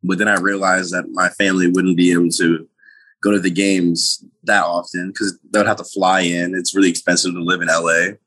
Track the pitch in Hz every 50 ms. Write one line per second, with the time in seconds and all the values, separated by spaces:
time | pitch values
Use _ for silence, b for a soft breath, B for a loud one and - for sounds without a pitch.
0 | - 90 92 87 107 107 104 92 87 98 101 98 95 95 92 92 92 87 92 90
1 | 90 - - 92 90 90 - - 98 98 95 92 90 87 87 92 92 92 90 85
2 | 90 90 90 87 87 85 82 - 90 82 82 80 80 _ _ b b b b b
3 | b b b b - 101 104 101 90 95 87 82 98 98 98 95 87 87 85 85
4 | - - - - - - _ _ _ 82 107 101 87 85 87 87 87 - - 90
5 | 87 95 98 - 110 98 90 - _ - - 104 101 110 107 - 87 - - 98
6 | 92 92 92 95 92 87 87 87 87 87 92 95 85 - - 95 98 90 85 -
7 | - - 87 87 92 92 87 87 85 87 92 90 87 82 80 82 85 85 82 85
8 | 87 92 104 - _